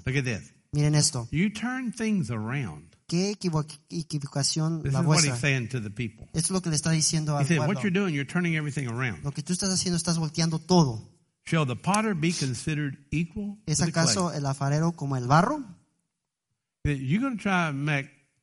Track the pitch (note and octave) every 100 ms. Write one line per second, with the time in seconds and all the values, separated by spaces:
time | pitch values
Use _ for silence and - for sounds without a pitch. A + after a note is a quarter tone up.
0 | C3 C#3 B2+ F#2+ - _ - D3 D3 D3+
1 | C#3+ B2 A2+ D3 G#3 - B3 B3+ B3 -
2 | A3 G3+ A#2 A2+ A2 C#3+ A2 - - _
3 | - E3+ G3 G#3+ F3+ D#3 D3+ - - E3+
4 | - D3+ C#3 C#3 C#3 D#3+ D#3+ E3 C#3 C#3
5 | E3+ D#3+ D3 A#2+ C#3+ C3+ A2 C3 G#2 G#2
6 | A#2 - - D#3+ E3 F#3+ F3 D3+ E3 D#3+
7 | D3 D#3+ D#3 C#3+ C#3+ D#3+ D3+ C3+ G#3 F#3
8 | G3 C#3+ C3+ F3 E3+ D#3+ D3 C#3+ B2 A#2
9 | C3 D#2+ C#3 D#3+ E3 F3+ G3 F3+ F#3+ E3+
10 | F3 E3 D#3 E3 E3 D#3+ - F3+ C#3 A2
11 | - _ _ _ - D#3+ C3+ A2 E3+ G#3
12 | A3 E3+ E3 E3 C3+ A#2 D#3 D3 C#3+ D3
13 | - D3+ E3+ G#3+ G3+ G3+ - D3 E3+ E3+
14 | E3 D3 F3 C#3+ C#3 C#3 C#3 D3 E3 E3
15 | C#3 C3 B2 D#3 A3 D4+ A3 - _ _
16 | _ _ _ _ _ _ _ _ D3 C#3
17 | C3 G3+ C4+ A3+ G3 F3+ D#3+ C#3 D3 C#3+
18 | C3+ _ _ _